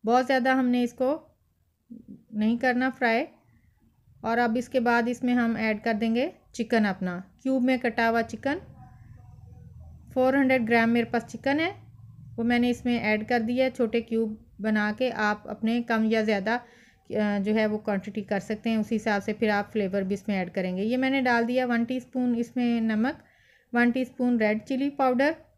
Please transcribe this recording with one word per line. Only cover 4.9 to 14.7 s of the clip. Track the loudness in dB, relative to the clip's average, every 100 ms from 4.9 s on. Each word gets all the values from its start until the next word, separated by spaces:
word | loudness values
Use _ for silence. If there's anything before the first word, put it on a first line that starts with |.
| 2 0
इसमें | -2 0
हम | 2 2 0
ऐड | -2 -2
कर | -2
देंगे | 0 0 0 -2 -6 _
चिकन | -8 0 2 2
अपना, | 0 -6 -6 -12 _
क्यूब | -2 0
में | 2 0
कटा | 0 0 2
हुआ | 2
चिकन। | -2 -4 -4 -4 -8 -20 -20 -20 -20 -20 -20 -20 -20 -20 -20 -20 -20 -20 -6
फ़ोर | 0 2 4
हंड्रेड | 4 2 4
ग्राम | 2 4
मेरे | 2 0
पास | -2 -4
चिकन | -6 -2 0
है, | -2 -4 -18 -20 -20 -20 -16 -4
वो |
मैंने | 0 2 0
इसमें | 0 -2
ऐड | -2 0 -2 0
कर | -2
दिया | 0 0 0
है |
छोटे | 0 -2 -2
क्यूब | -2 -2 -2 -6 -16 -6
बना | -2